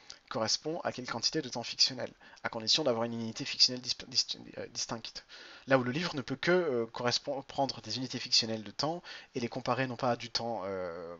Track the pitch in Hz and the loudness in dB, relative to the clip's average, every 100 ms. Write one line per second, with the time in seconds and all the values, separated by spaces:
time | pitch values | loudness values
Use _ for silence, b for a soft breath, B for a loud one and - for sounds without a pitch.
0 | B B B 120 110 - 151 170 - 110 | B B B -2 0 0 -2 -2 -2 -4
1 | 123 117 - 156 131 120 117 - - 127 | -4 0 0 0 -2 -4 -4 2 2 2
2 | 117 - B B 113 117 110 - 147 113 | -8 -8 B B -4 -2 2 4 6 4
3 | 120 117 113 - 139 - - 127 123 - | 2 0 -4 -4 -2 4 4 4 -4 -6
4 | - 127 - 117 117 - 101 - - 117 | -4 0 0 -2 -8 -10 -8 -6 -4 -4
5 | - - - B B B B 135 123 135 | -8 -12 -14 B B B B 4 4 0
6 | 175 147 - 127 - 180 165 120 113 - | 0 -2 -4 0 4 4 4 2 0 0
7 | 123 - - 139 - - 135 - 110 110 | 0 0 0 -6 -4 -2 -2 -2 -6 -4
8 | 127 120 123 - 113 110 101 - 147 170 | -4 -4 2 2 2 -2 -4 -2 0 0
9 | B B B 131 120 135 131 120 131 117 | B B B -4 -2 -2 0 2 0 0
10 | 131 117 117 - 117 110 95 95 90 85 | 2 2 0 -2 -2 -2 -2 -2 -2 -4
11 | 85 | -8